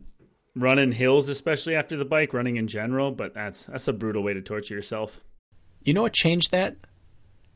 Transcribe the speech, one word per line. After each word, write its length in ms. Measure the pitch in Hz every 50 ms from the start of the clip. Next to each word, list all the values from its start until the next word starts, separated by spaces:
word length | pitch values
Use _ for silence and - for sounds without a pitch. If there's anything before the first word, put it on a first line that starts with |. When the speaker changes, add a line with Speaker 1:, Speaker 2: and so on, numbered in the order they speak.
| - - - _ - _ _ _ _ _ _
Speaker 1:
running 360 | 131 123 127 131 139 139 131
hills, 380 | 123 113 127 131 131 147 139 135
especially 460 | 143 131 - 170 156 - - 165 160
after 220 | 156 147 - 165 147
the 80 | 139
bike, 280 | 135 156 156 156 143 -
running 240 | 123 120 123 120 117
in 100 | 113 107
general, 440 | 98 107 107 117 127 131 139 139
but 220 | 127 113 113 92 -
that's, 320 | 110 107 104 95 - -
that's 220 | - - 131 - -
a 60 | 127
brutal 280 | 104 110 110 104 107 101
way 100 | 101 101
to 80 | 95
torture 340 | 95 - 107 107 104 - 107
yourself. 440 | 101 101 - 113 107 107 107 - - - - - - _ _ _ - - - - - -
Speaker 2:
You 100 | - 147
know 100 | 190 226
what 100 | 220 -
changed 380 | - - 160 170 175 170 -
that? 240 | - 180 190 202 - - - - _ _ _ - - - - - - - - _ _